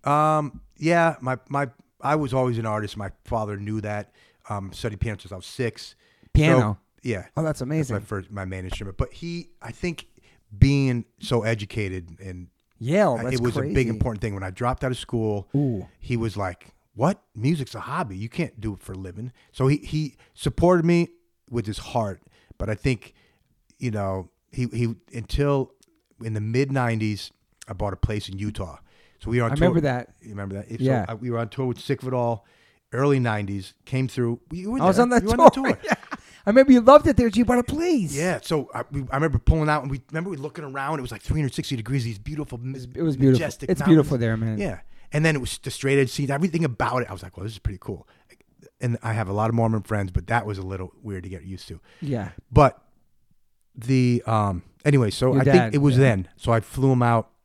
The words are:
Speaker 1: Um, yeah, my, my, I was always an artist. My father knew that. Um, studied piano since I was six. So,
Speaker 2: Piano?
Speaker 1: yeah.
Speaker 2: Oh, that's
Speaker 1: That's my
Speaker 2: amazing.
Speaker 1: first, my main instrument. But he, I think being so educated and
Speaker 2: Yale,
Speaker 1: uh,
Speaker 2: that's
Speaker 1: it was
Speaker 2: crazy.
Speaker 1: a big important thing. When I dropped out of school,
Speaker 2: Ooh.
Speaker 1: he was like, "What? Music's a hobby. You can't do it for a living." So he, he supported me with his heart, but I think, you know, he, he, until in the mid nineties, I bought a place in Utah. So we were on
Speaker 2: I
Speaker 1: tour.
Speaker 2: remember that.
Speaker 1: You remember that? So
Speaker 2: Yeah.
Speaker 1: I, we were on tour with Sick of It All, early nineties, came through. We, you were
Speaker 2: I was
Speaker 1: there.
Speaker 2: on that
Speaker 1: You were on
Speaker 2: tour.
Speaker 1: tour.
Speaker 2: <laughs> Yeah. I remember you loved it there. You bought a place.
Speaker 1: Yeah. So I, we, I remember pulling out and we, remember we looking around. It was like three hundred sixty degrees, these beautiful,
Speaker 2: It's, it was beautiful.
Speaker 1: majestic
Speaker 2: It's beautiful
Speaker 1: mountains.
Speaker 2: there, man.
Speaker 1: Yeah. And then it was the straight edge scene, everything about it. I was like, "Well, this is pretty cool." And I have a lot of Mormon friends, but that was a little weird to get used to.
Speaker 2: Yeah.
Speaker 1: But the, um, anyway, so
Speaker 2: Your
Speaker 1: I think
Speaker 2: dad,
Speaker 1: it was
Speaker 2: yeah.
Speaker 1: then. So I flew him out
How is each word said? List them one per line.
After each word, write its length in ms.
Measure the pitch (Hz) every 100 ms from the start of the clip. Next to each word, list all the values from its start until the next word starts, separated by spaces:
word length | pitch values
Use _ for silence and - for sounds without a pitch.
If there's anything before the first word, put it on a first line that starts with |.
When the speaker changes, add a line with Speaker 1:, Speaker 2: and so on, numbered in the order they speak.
Speaker 1:
Um, 560 | - 147 156 156 147 - - _
yeah, 380 | 156 170 165 -
my, 180 | 127 127 _
my, 200 | 143 139 _ _ _
I 160 | 135 156
was 160 | 139
always 240 | 131 127 117
an 80 | 113
artist. 300 | 107 104 104
My 140 | 98 -
father 320 | - 117 104 101
knew 240 | 101 107
that. 300 | 107 104 104 _ _ _ -
Um, 240 | 101 98
studied 260 | - 117 101
piano 180 | 117 101
since 100 | 90
I 40 | 95
was 100 | -
six. 480 | - 117 - - _ _ _
So, 60 | _
Speaker 2:
Piano? 460 | - 151 135 107 101 _ _
Speaker 1:
yeah. 240 | 127 101 - -
Speaker 2:
Oh, 60 |
that's 160 | 160 143
Speaker 1:
That's 80 | 127
my 60 | 156
Speaker 2:
amazing. 240 | 131 101
Speaker 1:
first, 300 | 104 104 92
my 120 | 101
main 200 | 95 92
instrument. 320 | 92 - 98 95
But 160 | 131
he, 380 | - 170 170 - _
I 80 | 120
think 340 | - 180 156 - _ _ _ _ 101
being 480 | 139 139 135 120 - _
so 220 | - 120
educated 760 | 107 117 101 117 98 92 85 85
and 280 | 95 90 90 _ _ _
Speaker 2:
Yale, 360 | 117 180 190 117
Speaker 1:
uh, 60 |
Speaker 2:
that's 100 | 120 127
Speaker 1:
it 40 |
was 120 | 120
Speaker 2:
crazy. 160 | 139 139
Speaker 1:
a 40 |
big 140 | 139 117
important 320 | 107 127 104
thing. 120 | 113
When 100 | 98
I 60 | 95
dropped 340 | 90 123 127
out 80 | 131
of 60 | 123
school, 500 | - 120 110 104 95
Speaker 2:
Ooh. 340 | 139 143 107 - _
Speaker 1:
he 180 | - 120
was 200 | 113 98
like, 320 | 95 87 - _ _
"What? 260 | 101 143 208 _
Music's 400 | 107 123 165 127
a 60 | 113
hobby. 360 | 104 151 135 95
You 120 | 113
can't 320 | - 160 -
do 120 | 107
it 40 | 95
for 140 | -
a 40 | 95
living." 360 | 95 90 123 _ _
So 160 | - 131
he, 120 | 147
he 380 | - 151 151 _ _
supported 500 | - 147 - 170 180 165
me 220 | 170 170 _ _ _ _
with 160 | 117 107
his 120 | 101
heart, 440 | - 127 104 92 _ _ _ -
but 140 | 101
I 60 | 107
think, 380 | 143 120 - _ _ _ _ _ _ _
you 100 | 123
know, 400 | 107 98 95 85 _ _
he, 160 | - 123
he, 260 | 113 117 117 _
until 600 | 117 107 - 143 139 127 _ _ _ _ _
in 120 | 113
the 60 | 107
mid 300 | 107 120 139
nineties, 600 | 135 120 113 110 101 - _ _ _ -
I 60 |
bought 220 | 95 104
a 20 | 95
place 320 | - 107 101
in 100 | 95
Utah. 400 | 104 107 90 71 - _ _ _
So 120 | 113
we 80 | 120
were 60 | 113
on 40 |
Speaker 2:
I 40 | 143
Speaker 1:
tour. 60 | 175
Speaker 2:
remember 100 | 170
that. 340 | 147 123 123 _
Speaker 1:
You 60 | 110
remember 240 | 101 98
that? 140 | 98 101
So 80 | 110
Speaker 2:
Yeah. 260 | 131 127 95
Speaker 1:
I, 60 |
we 160 | 110 123
were 60 | 117
on 80 | 113
tour 180 | - 127
with 140 | 117
Sick 220 | - 139
of 40 | 127
It 80 |
All, 320 | 127 120 113 _ _ _ _ _
early 260 | 117 143 135
nineties, 560 | 120 107 101 101 92 _ -
came 200 | 127 131
through. 320 | - 117 120 _
We, 60 | 170
you 120 | 190
were 100 | 254
Speaker 2:
I 40 | 170
was 100 | 190
Speaker 1:
there. 40 |
Speaker 2:
on 60 | 240
that 140 | 240
Speaker 1:
You 60 | 202
were 100 | 240
on 80 | 311
Speaker 2:
tour. 140 | 269 269
Speaker 1:
tour. 60 | -
Speaker 2:
<laughs> 40 |
Yeah. 100 | - - - - - - -
I 40 |
remember 220 | 233 269
you 80 | 247
loved 260 | 226 294 311
it 120 | 240
there. 100 | 233
You 160 | 202
bought 140 | 233 247
a 40 |
place. 540 | 240 285 349 302 165 139
Speaker 1:
Yeah. 240 | 175 143
So 280 | - 156 127
I, 100 | - -
we, 140 | 143 127
I 60 | 135
remember 220 | 160 135
pulling 300 | - 160 151
out 140 | 151
and 80 | 139
we, 100 | 120 _
remember 200 | 160 180
we 80 | 156
looking 260 | 143 147
around. 340 | 147 139 139 156
It 40 |
was 100 | 127
like 80 | 110
three 200 | - 156
hundred 120 | 139
sixty 240 | - - 127
degrees, 280 | 107 139
these 140 | 117 101
beautiful, 400 | 104 151 - 123
Speaker 2:
It's, 200 | 127 135 127
it 80 | 127
was 160 | 165 127
beautiful. 220 | 135 127
Speaker 1:
majestic 280 | 151 - 127
Speaker 2:
It's 140 | 175
beautiful 340 | 143 156 - 131
Speaker 1:
mountains. 40 |
Speaker 2:
there, 160 | 117 110
man. 200 | 113 107
Speaker 1:
Yeah. 220 | 104 98 - - -
And 140 | 147 160
then 80 | 147
it 40 |
was 180 | 120 -
the 120 | 131
straight 280 | - 135 139
edge 100 | 131
scene, 220 | - 139
everything 340 | 139 180 160
about 380 | 156 117 117 123
it. 80 | 120
I 20 |
was 100 | 95
like, 140 | 92 -
"Well, 80 |
this 80 | 101
is 60 | 107
pretty 180 | - 95
cool." 300 | - 95 _ _ _ _ _ _ - _
And 160 | 123 117
I 100 | 113
have 160 | 110 95
a 40 |
lot 160 | 101 110
of 60 | 117
Mormon 260 | 113 110
friends, 280 | - 107 95
but 180 | 92 87
that 180 | 117 110
was 100 | 98
a 60 |
little 320 | 92 95 92 _
weird 220 | 107 95
to 40 | 98
get 140 | 92
used 260 | 92 92 -
to. 120 | 80 _ _
Speaker 2:
Yeah. 300 | 143 123 90 - _
Speaker 1:
But 320 | 123 135 - _ _ _ _ _ _ _ _ _
the, 480 | - 117 131 123 120 -
um, 360 | 110 101 90 - _
anyway, 260 | 147 139 110
so 220 | - 127
Speaker 2:
Your 100 | 135
Speaker 1:
I 20 |
think 120 | 135 175
Speaker 2:
dad, 180 | 113
Speaker 1:
it 40 | 139
was 160 | 143 123
Speaker 2:
yeah. 80 |
Speaker 1:
then. 240 | 135 101 90 _
So 160 | 123
I 80 | 113
flew 300 | - - 135
him 100 | 127
out 280 | 120 117 - _